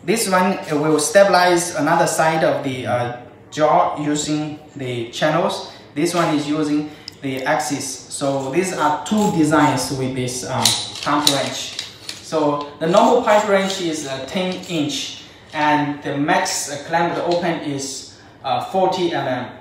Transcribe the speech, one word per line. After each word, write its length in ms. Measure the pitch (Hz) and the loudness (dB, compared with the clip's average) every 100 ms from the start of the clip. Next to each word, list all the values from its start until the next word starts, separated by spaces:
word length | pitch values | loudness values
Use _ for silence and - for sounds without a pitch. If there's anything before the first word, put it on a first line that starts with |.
This 240 | 160 226 202 | 0 0 2
one, 280 | 185 196 185 - | 4 4 0 -2
uh, 60 | 147 | 0
will 220 | 156 151 | 4 2
stabilize 760 | - 196 202 180 180 170 - | 6 6 8 8 6 4 2
another 320 | 156 147 170 165 | -2 2 4 2
side 380 | - 160 165 | 2 2 4
of 180 | 151 139 | 2 2
the, 240 | 135 127 113 | -2 -4 -2
uh, 300 | 123 120 - - - - | -2 -2 -6 -14 -20 -12
jaw 460 | 147 156 170 170 151 | 0 4 4 2 0
using 600 | 147 147 - 151 151 139 - 135 | -2 -2 -2 -2 -4 -8 -14 -8
the 320 | 127 120 113 | -6 -4 -6
channels. 640 | - 151 165 196 - - - - | 0 2 2 0 -4 -10 -16 -10
This 200 | 143 165 | -2 0
one 200 | 175 160 | 2 2
is 120 | 147 143 | 2 0
using 420 | 151 147 151 151 - - - | 0 2 0 -2 -10 -18 -8
the 220 | 139 131 | -6 -4
axis. 420 | 131 156 131 139 | 0 0 0 -4
So 640 | - - - - 139 139 131 | -6 -10 -12 -4 -2 0 0
these 260 | 170 185 165 | 0 0 0
are 280 | 147 - | 0 0
two 280 | - 214 196 | 0 2 2
designs 560 | 160 151 156 147 131 - | 4 4 6 4 2 -2
with 240 | 135 127 | -2 -2
this, 340 | 127 123 - - | -2 -4 -4 -4
um, 140 | 123 113 - - - | 0 2 0 -4 -6
pipe 260 | 151 147 - | -2 0 2
wrench. 380 | 139 123 - - - - - - - | 0 -2 -6 -10 -10 -14 -14 -14 -14
So 460 | - 160 147 143 - - | -4 0 0 0 -6 -4
the 80 | 160 | -2
normal 340 | 208 240 240 | 0 2 2
pipe 260 | 226 208 208 | 2 0 2
wrench 320 | 196 190 - | 0 0 -4
is, 260 | 170 151 | -4 -6
uh, 200 | 139 131 131 | -8 -8 -6
ten 260 | 190 185 185 - | -4 -4 -6 -6
inch, 560 | 165 139 - - - - - - | -4 -2 -4 -8 -12 -20 -20 -12
and 500 | 151 151 147 143 143 | -2 2 2 0 -4
the 140 | - 139 | -6 -2
max, 520 | 151 160 160 - - | 2 2 0 -4 -6
uh, 140 | - | -8
clamped 320 | - 170 175 - | -2 0 0 0
open 420 | - 175 175 156 | 0 0 0 -2
is, 580 | 151 135 - - - - - - | -4 -6 -6 -10 -14 -20 -20 -10
uh, 220 | 131 123 | -4 -2
forty 460 | - 190 180 180 175 | 0 2 2 2 0
mm. 380 | 156 135 127 120 - | 0 -2 -2 -6 -12